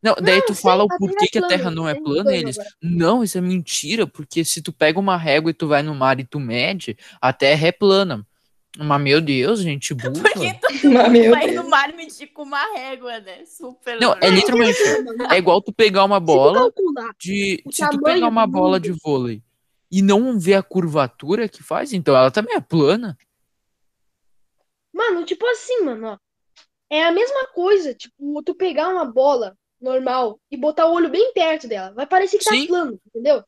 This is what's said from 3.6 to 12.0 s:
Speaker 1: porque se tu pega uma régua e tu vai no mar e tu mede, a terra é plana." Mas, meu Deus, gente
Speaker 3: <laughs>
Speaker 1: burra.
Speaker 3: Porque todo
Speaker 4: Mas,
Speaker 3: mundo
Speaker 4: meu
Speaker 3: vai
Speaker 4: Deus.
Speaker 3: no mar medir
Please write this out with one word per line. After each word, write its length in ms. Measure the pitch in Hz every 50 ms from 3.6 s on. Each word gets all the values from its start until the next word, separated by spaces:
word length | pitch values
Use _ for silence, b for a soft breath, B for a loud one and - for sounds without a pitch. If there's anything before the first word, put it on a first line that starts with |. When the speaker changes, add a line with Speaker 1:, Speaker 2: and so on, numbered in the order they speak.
| 160 - - - - 147 196 233 202
Speaker 1:
porque 380 | 139 _ - 151 _ - 165 165
se 160 | - - 170
tu 100 | 151 -
pega 260 | - _ 156 156 160 185
uma 180 | 196 196 185
régua 340 | 175 160 156 139 156 160 165
e 40 | 160
tu 140 | _ 165 151
vai 140 | 147 143
no 120 | 147 156 151
mar 240 | 127 131 131 135 127
e 60 | 135
tu 160 | - - 151
mede, 560 | 139 117 113 120 123 170 196 180 - - 117 B B B B B
a 120 | - 127 131
terra 340 | _ 139 139 151 156 156 170
é 40 |
plana." 540 | 175 _ 208 196 190 196 196 180 139 107 104 _ _ _ _ _ _ _ _ _ - -
Mas, 240 | 151 151 143 143
meu 180 | 143 139 139 156
Deus, 400 | 165 151 139 131 123 165 233 220
gente 320 | 185 165 143 143 - - 156 123
Speaker 3:
<laughs> 160 | 117 127 131
Speaker 1:
burra. 60 | -
Speaker 3:
Porque 320 | - 415 - 196 - - -
todo 180 | - - 523 277 - - 285 247
Speaker 4:
Mas, 80 | 247 220 233
Speaker 3:
mundo 40 |
Speaker 4:
meu 180 | 240 233 226 226
Speaker 3:
vai 140 | 240 247 311 359
Speaker 4:
Deus. 120 | 349 359
Speaker 3:
no 60 | - -
mar 220 | 302 277 277 285
medir 360 | 320 339